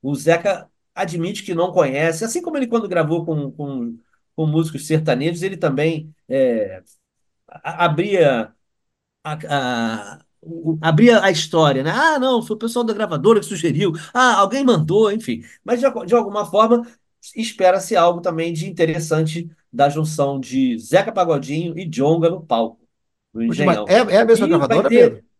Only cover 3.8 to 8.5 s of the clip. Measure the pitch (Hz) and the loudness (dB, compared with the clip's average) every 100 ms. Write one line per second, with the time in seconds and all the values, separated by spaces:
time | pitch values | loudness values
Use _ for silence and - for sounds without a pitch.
3.8 | 117 117 _ _ _ - 156 156 160 147 | -8 -10 _ _ _ -4 -2 0 -2 -6
4.8 | - 156 156 123 151 170 190 190 175 135 | -2 -2 0 -2 -2 -4 -6 -2 -2 0
5.8 | 156 160 156 _ _ 131 131 117 101 92 | -2 -2 -10 _ _ 0 0 0 -4 -8
6.8 | 95 _ _ _ _ _ _ - 151 160 | _ _ _ _ _ _ _ -14 -12 -2
7.8 | 175 151 202 190 151 123 110 | 0 0 0 4 4 2 -4